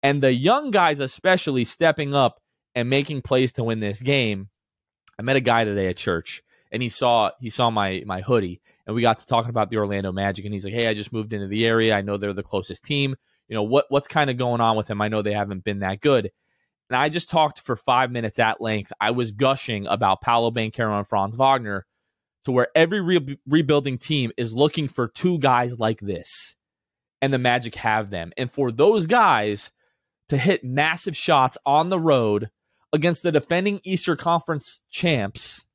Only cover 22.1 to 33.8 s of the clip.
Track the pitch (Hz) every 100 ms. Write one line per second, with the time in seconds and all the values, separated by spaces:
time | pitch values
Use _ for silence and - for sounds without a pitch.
22.1 | _ _ _ - 123 123 - 165 208 175
23.1 | 180 135 143 - 151 143 147 139 123 -
24.1 | 151 120 - 117 110 147 - 143 - 117
25.1 | - 185 175 139 123 123 120 110 110 101
26.1 | 87 - - - _ _ _ _ _ _
27.1 | _ 135 135 127 123 117 - 117 110 104
28.1 | 95 85 - 123 - 131 113 165 220 165
29.1 | 247 202 127 107 101 - _ _ _ _
30.1 | _ _ 143 135 185 127 131 151 165 -
31.1 | 160 - 151 131 - - 147 165 185 160
32.1 | 135 113 104 107 _ _ _ _ 156 160
33.1 | 165 175 151 - 170 196 202